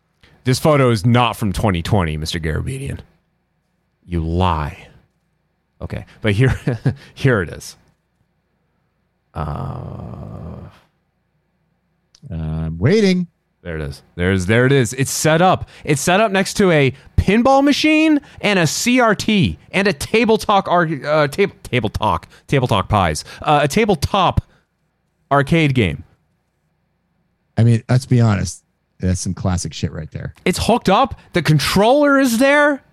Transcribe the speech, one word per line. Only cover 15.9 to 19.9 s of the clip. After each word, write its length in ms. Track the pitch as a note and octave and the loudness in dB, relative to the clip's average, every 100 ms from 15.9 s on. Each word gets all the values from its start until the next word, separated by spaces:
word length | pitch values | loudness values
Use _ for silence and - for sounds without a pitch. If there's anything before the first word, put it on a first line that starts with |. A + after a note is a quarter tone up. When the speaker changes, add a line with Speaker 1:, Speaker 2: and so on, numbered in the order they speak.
| D3 | -2
Speaker 1:
set 200 | F3+ F#3 | 0 2
up 100 | A3 | 2
next 240 | F#3+ F#3+ | 0 -2
to 160 | - F#3+ | 0 2
a 220 | D#3 C3+ - - - | 4 2 -2 -6 -2
pinball 480 | - G#3+ B3 C4+ | 2 2 4 4
machine 560 | C#4+ - D#4 D#4 D#4+ D4 - - | 4 2 2 2 2 0 -2 -6
and 180 | G3+ F#3+ | -2 0
a 80 | D#3 | 0
C 340 | - A#3 B3+ | 0 0 2
R 140 | A3+ | 2
T 440 | G3 - G#3 A2 D2+ - | 0 0 2 0 -2 -6
and 160 | F3+ | -2
a 40 | G3+ | -2